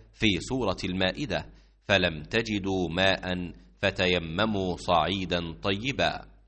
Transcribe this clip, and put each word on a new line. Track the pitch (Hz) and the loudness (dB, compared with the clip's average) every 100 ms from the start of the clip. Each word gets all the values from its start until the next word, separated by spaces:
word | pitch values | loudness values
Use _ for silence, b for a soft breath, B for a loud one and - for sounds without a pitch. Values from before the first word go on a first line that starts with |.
| - | -20
في | - 110 85 | 0 2 2
سورة | - 131 107 90 | -2 -2 -2 -2
المائدة؟ | 95 92 92 92 139 82 - b b b - | -2 0 0 0 -4 -4 -6 b b b 2
فلم | 98 90 80 | 4 4 -2
تجدوا | 76 113 113 104 95 95 85 | -4 -2 0 -2 0 0 0
ماءً | 85 95 92 90 90 87 - B - | 2 2 2 -2 -4 -6 -10 B -2
فتيمموا | 98 95 90 90 82 85 113 101 92 82 | -2 2 2 2 0 0 0 2 0 -2
صعيداً | - 85 78 98 87 87 85 | 2 2 4 0 -2 -2 -4
طيباً." | 82 101 101 127 113 82 - - - | -4 -2 -2 -2 0 0 -2 -12 -20